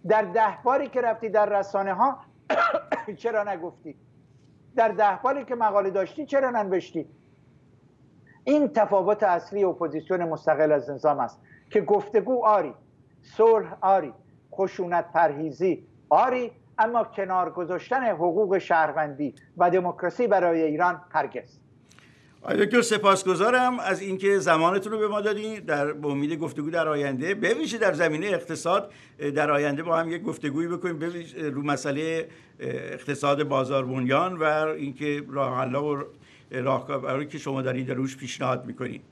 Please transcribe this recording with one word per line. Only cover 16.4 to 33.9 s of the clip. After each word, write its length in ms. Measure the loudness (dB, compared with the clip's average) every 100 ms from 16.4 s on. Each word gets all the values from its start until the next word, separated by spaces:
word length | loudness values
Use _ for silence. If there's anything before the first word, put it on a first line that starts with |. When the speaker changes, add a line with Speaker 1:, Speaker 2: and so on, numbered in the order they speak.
| -4 -10 _ 0
Speaker 1:
اما 260 | 2 2
کنار 460 | -2 -4 -2 0 -2
گذاشتن 540 | -4 -6 -6 -2 -2
حقوق 540 | 0 0 0 2 2 0
شهروندی 760 | 2 2 2 0 -4 -4 -6 -8 -20 2
و 120 | 4
دموکراسی 580 | 4 0 -4 -6 0 2
برای 340 | 4 4 2
ایران 400 | 0 2 0 0 -4
هرگز. 500 | -2 -2 -8 -14 -20 _ _ _ -20 -20 _ _ _
Speaker 2:
آقای 220 | -2 2 4
دکتر، 160 | 4
سپاسگزارم 1000 | 4 4 6 4 2 2 4 4 2 0
از 220 | -2 -4
اینکه 360 | -4 -2 2 2
زمانتون 540 | 4 4 4 2 -2
رو 80 | -4
به 80 | -2
ما 140 | -2
دادین. 380 | -2 -4 -6 -10
در، 320 | -4 -2 -2
به 160 | -4 -4
امید 320 | -2 -2 -4
گفتگو 300 | -6 -6 -4
در 180 | -2 -2
آینده، 480 | -2 -2 -4 -4 -2
به 180 | -2
ویژه 240 | -2 -4 0
در 160 | 0
زمینهٔ 340 | 2 0 0 -2
اقتصاد، 640 | -4 -4 -6 0 0 -2 -18 -20 -8 -4 0
در 160 | 0
آینده 320 | 2 0 -2
با 140 | -2 -2
هم 120 | -2
یک 140 | -6
گفتگویی 440 | -6 -6 -4 -4 -4
بکنیم، 320 | -4 -4 -4
به 100 | -6
ویژه 400 | -8 -12 -8 -6
رو 120 | -4
مسئلهٔ 680 | -2 -2 -2 -4 -2 -4 -6 -16 -20 _
اقتصاد 840 | -8 -8 -8 -10 -8 -2 0 0
بازار 420 | 0 0 0 -2
بنیان 520 | -2